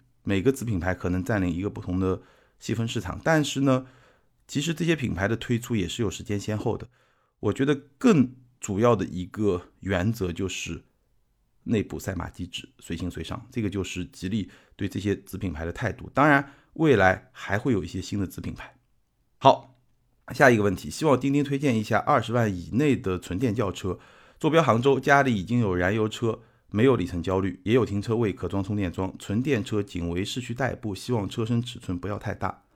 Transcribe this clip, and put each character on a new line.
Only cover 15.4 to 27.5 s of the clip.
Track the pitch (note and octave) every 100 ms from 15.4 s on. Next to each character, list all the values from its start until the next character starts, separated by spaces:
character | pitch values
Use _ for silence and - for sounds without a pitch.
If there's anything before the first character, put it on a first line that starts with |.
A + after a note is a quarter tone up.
| G2
牌 | D#2 E2
的 |
态 | - A2
度。 | E2+ D#2+
当 | - D3
然， | C#3 C#3+ - _
未 | - D#3+ A2
来 | F#2 F#2 -
还 | - - G2+
会 | C#3+
有 | G2+
一 | E2
些 | F#2+
新 | - G2+
的 | F#2
子 | -
品 | -
牌。 | - - _ _ _ _ _ _ _
好， | C3+ - - _ _ _ _ _ -
下 | - C#3
一 | A2+
个 |
问 | G2+ G2+
题， | D2+
希 | - D#3
望 | B2
钉 | C#3
钉 | C#3+
推 | C#3 C#3
荐 | D3 A2
一 |
下 | G#2+ G#2+
二 | - C#3
十 | A2
万 | A#2+ A2 F2+
以 | E2
内 | G#2 D3+ B2
的 | G2 F2+
纯 | - F2+
电 | B2+ G#2+
轿 | G2
车。 | - G2 E2+ - - - _
坐 | D#3
标 | D#3+
杭 | C3+ A2+
州， | C3+ C3
家 | C#3+ C#3+
里 | C3+ G#2+
已 |
经 | F2+ A#2+
有 | G#2
燃 | F2+ F2+ A2
油 | G#2+
车， | - A#2 A2 - _ _
没 | G2+
有 | C3 A2+
里 | F2+
程 | F2
焦 | F#2 F#2+
虑， | F#2+